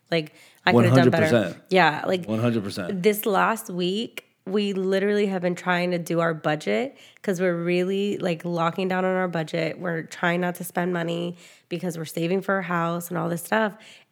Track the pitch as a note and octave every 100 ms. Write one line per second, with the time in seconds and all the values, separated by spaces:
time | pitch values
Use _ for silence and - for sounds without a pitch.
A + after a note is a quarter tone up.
0 | _ E3+ D#3 - - _ - A#2+ A#2 B2+
1 | B2 - - A#2+ F#2 - - F#3 D#3+ D3
2 | - F#2+ G2+ A2 A#2 A#2 G2 F#2+ F#2 G3
3 | F3+ G#3 A3 F#3+ F3+ A3 - F3+ F3+ G3
4 | A#3 - - _ - G3 G3+ F#3+ F#3+ F#3+
5 | G3+ G#3 G3+ F#3+ F3+ F3 - F3 F3+ F3
6 | E3 E3+ E3 D#3+ D#3 D#3 F3 G#3 B3+ -
7 | - _ - F3 F#3 E3+ E3+ F3 F3+ G3
8 | G3+ G#3 F3+ E3 F3 E3+ E3 E3+ F#3 F#3
9 | F#3 F#3 F#3 E3 D#3+ F3 D#3+ - F3 E3
10 | - - F3 F3 F3+ F3 F3 - F3+ F3+
11 | E3+ E3+ F3 F3 - - _ E3+ F3+ E3
12 | D#3 - E3+ F#3+ F#3 G3 F3 F3 E3+ E3+
13 | F3 F3 E3 E3+ - G#3+ A3 G#3 - -
14 | _